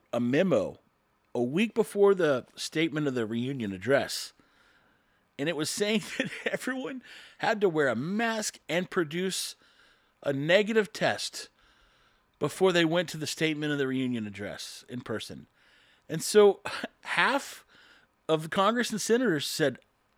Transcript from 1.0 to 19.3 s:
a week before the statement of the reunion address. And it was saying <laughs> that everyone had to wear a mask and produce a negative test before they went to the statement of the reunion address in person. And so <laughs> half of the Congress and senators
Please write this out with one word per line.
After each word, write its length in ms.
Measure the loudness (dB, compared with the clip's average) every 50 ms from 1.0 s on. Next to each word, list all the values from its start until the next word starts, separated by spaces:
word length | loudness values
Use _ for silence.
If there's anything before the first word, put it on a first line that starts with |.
| _ _ _ _ _ _ -2
a 80 | -2
week 320 | -2 0 2 0 0 2 0
before 400 | -2 -2 0 2 4 6 6 6
the 320 | 4 4 2 2 0 -2 -8 _
statement 540 | -12 -10 -4 -2 0 0 0 0 -2 -2 -2
of 60 | 0
the 120 | -2 -2
reunion 460 | -2 -2 -4 -4 -4 -4 -4 -4 -4
address. 600 | -6 -4 0 2 2 2 2 -2 -6 -8 -10 -12 -16 _ _ _ _ _ _ _ _ _ _ _ _ _ _ _ _ _ _ _ _ -4
And 100 | -4 -2
it 80 | -2
was 120 | -2 -4 -4
saying 340 | -2 -2 0 2 2 0 -2 -2
<laughs> 80 | -4 -4
that 120 | -4 -4 -8 -6 -6
everyone 560 | -4 -4 -4 -4 -6 -6 -6 -6 -8 -10 -10 -14 -16 -20 -20 -20 -20 -10 -2
had 220 | -2 0 2 2
to 80 | 2 2
wear 200 | 4 4 2 2
a 80 | 2
mask 640 | 0 -2 -2 -2 -2 -2 -2 -2 -4 -6 -6 -8 -10 _ -4
and 220 | -2 -2 -2 0
produce 640 | -2 -2 -2 0 -2 -4 -4 -2 -4 -4 -6 -8 -10 -14 _ _ _ _ _ _ _ _ _ _ _ _
a 100 | -4 -2
negative 600 | -2 0 2 4 4 4 4 2 2 0 0 0
test 560 | -4 -2 -2 -2 -2 -2 -6 -8 -10 -12 -14 -16 _ _ _ _ _ _ _ _ _ _ _ _ _ _ _ _ _ _
before 340 | -4 -4 0 2 2 4
they 120 | 4 4 2
went 240 | 4 2 0 0 -2
to 80 | -6
the 100 | -8 -6
statement 460 | -6 -2 -2 -2 -2 0 -2 -4 -2
of 60 | -2 0
the 80 | 0
reunion 400 | 0 0 -2 -2 -2 -2 -4 -4
address 580 | -6 -8 -10 -10 -10 -10 -12 -12 -14 -16 -18 -14 -12
in 120 | -12 -10
person. 460 | -8 -6 -8 -8 -8 -10 -14 -16 -18 -20 _ _ _ _ _ _ _ _ _ _ _ -10
And 140 | -8 -6
so 380 | -4 4 8 8 8 8 8 4 -4 -8 -8 -8
<laughs> 180 | -10 -10 _ _
half 640 | -10 -2 2 2 2 2 2 0 -4 -6 -14 -18 -20 _ _ -20 -20 -20 -20 _ _ _ _ _ _ 0
of 160 | 0 0 0
the 40 | -2
Congress 420 | 0 2 2 4 2 2 0 -2
and 100 | -4 -4
senators 460 | 0 2 2 2 4 2